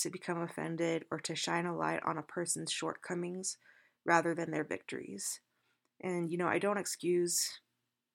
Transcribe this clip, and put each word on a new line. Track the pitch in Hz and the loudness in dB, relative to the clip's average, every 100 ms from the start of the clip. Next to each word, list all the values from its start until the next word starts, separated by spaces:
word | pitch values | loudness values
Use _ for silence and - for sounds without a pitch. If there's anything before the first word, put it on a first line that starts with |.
to | 170 | -2
become | 180 - 170 | -4 -4 -2
offended | 170 - 160 165 165 165 - | -2 -4 -2 0 2 0 -2
or | 156 | -4
to | - 160 | -4 -2
shine | - 170 175 | 0 0 0
a | 165 | 0
light | 160 165 | 0 0
on | - 160 | 0 -2
a | |
person's | 147 - 175 160 160 | -4 -4 -2 -2 -2
shortcomings | - 160 - - 175 175 185 185 - - - _ _ | -2 -2 -4 -4 -4 -4 -4 -6 -8 -12 -20 _ _
rather | - 170 170 | 6 6 6
than | 165 165 | 2 0
their | 156 | -2
victories. | - - - - - 196 - - _ _ _ _ _ - | -2 -4 -6 -8 -8 -6 -6 -6 _ _ _ _ _ -8
And, | 185 175 170 | -2 0 0
you | 170 | 2
know, | 170 | 4
I | 160 | 4
don't | 196 202 | 2 0
excuse | 175 - 175 175 175 - - - _ _ _ _ _ | -2 -2 2 4 4 2 0 -4 _ _ _ _ _